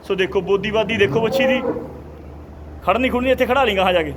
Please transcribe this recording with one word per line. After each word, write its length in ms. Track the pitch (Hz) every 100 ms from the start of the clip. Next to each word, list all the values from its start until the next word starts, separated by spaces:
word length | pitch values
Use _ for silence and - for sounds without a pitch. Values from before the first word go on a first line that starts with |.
ਸੋ 120 | - 190
ਦੇਖੋ, 260 | 185 202
ਬੋਦੀ 300 | 175 196 208
ਬਾਦੀ 260 | 214 220 226
ਦੇਖੋ 240 | 202 226
ਬੱਚੀ 240 | 220 262 262
ਦੀ, 140 | 254 - - - - - - - - - - - - -
ਖੜਨੀ 240 | 208 254
ਖੁੜਨੀ 220 | 240 254
ਇੱਥੇ 140 | 254 240
ਖੜਾ 180 | 262
ਲਈਂਗਾ 200 | 254 190
ਹਾਂ 100 | 185
ਜਾ 80 | 180
ਕੇ। 100 | 156